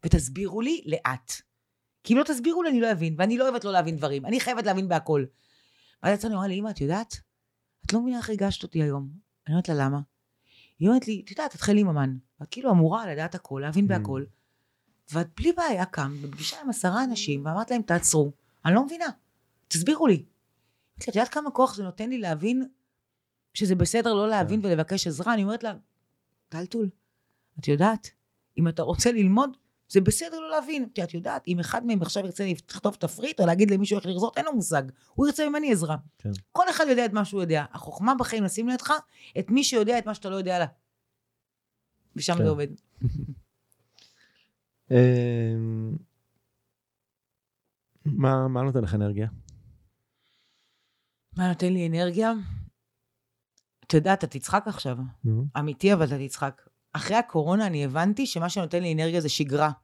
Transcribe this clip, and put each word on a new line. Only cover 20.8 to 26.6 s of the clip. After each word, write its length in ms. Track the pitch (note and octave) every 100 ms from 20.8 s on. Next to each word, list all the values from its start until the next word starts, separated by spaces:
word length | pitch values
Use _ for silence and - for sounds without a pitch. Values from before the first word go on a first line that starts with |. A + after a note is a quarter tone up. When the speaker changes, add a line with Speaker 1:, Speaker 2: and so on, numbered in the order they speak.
| _ - -
Speaker 1:
לה, 20 |
"את 60 | G#3
יודעת 140 | B3+
כמה 180 | D4+ D4
כוח 240 | - B3+ A3+
זה 80 |
נותן 260 | F#3+ F3 A3
לי 80 | B3+
להבין 500 | G3 D#3 G3 B3+ C4 _ _ _ _ _ _ _ _
שזה 220 | - G#3 F#3
בסדר 380 | E3+ A#3 A#3
לא 140 | G#3 G#3+
להבין 320 | A3 D#3+ G#3+
Speaker 2:
כן. 60 | G3
Speaker 1:
ולבקש 400 | E3 D#3+ F#3+ F3
עזרה?" 260 | C#3+ F3+
אני 100 | A3+
אומרת 200 | G3 A#3
לה, 100 | A3+ G3 _ _ _ _ _ _ _
"טלטול, 400 | D#3+